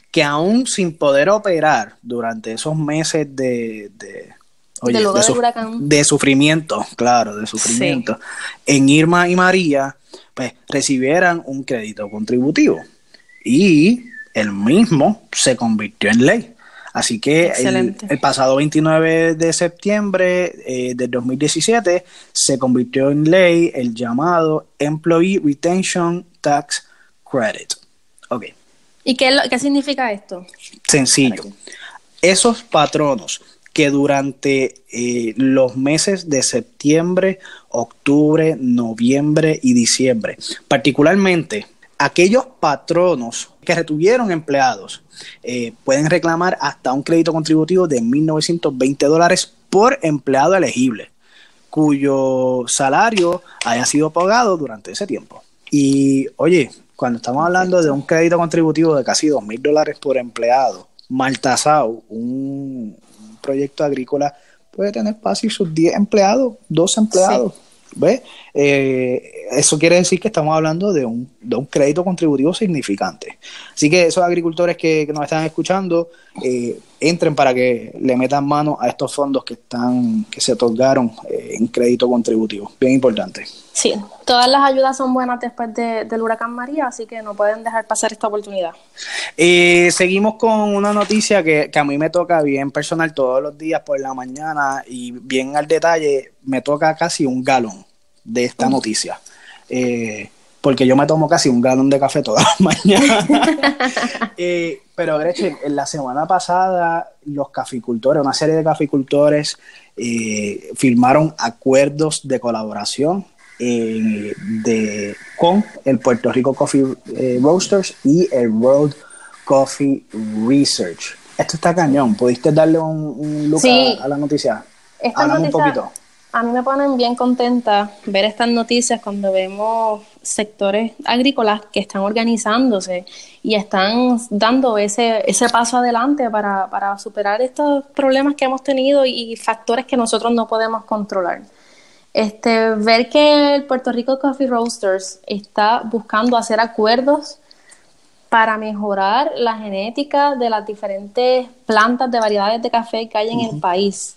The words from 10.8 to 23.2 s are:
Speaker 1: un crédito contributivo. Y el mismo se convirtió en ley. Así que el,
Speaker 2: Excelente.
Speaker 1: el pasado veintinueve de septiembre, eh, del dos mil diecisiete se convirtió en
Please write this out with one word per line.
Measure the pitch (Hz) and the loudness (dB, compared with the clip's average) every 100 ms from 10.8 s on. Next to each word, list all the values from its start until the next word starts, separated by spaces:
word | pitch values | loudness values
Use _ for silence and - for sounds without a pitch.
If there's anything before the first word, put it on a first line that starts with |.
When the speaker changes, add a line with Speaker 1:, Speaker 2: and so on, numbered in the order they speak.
| 131 135 131 165 180 170 135 | -2 0 0 2 2 0 -6
Speaker 1:
un | 135 | -10
crédito | 131 127 107 107 104 | -6 -6 -8 -10 -10
contributivo. | 107 107 123 131 175 302 90 - _ _ _ _ - - | -8 -2 0 0 2 2 2 -4 _ _ _ _ -10 0
Y | 135 196 151 175 247 - - - | 4 6 6 6 4 -2 -20 -8
el | - 107 | -4 -4
mismo | 101 104 175 233 143 160 214 _ | -2 2 4 4 4 2 0 _
se | - - 123 | -2 0 0
convirtió | 117 107 104 - 104 | 0 -2 -4 -4 0
en | 113 135 | 4 4
ley. | 226 - - - - - | 2 -2 -14 -20 -20 -10
Así | - - - | -6 -4 -2
que | - 156 | 0 2
el, | 170 | 2
Speaker 2:
Excelente. | - 127 190 185 196 202 | 0 0 0 0 -4 -6
Speaker 1:
el | 139 | -2
pasado | 139 131 131 135 | 0 2 2 2
veintinueve | 151 156 156 160 160 165 165 160 | 2 2 2 2 2 2 2 2
de | 165 | 0
septiembre, | 160 175 170 202 208 202 185 180 180 180 - - | 0 -2 -2 -2 -2 0 0 2 2 -2 -6 -8
eh, | 127 127 123 | -6 -4 -4
del | 123 | -4
dos | 123 | -4
mil | 120 139 | -4 -2
diecisiete | 147 165 156 233 196 180 - - - | -2 0 0 0 2 0 -2 -16 -10
se | - - 135 | -2 0 0
convirtió | 131 123 123 135 135 | 0 0 0 0 0
en | 143 | 2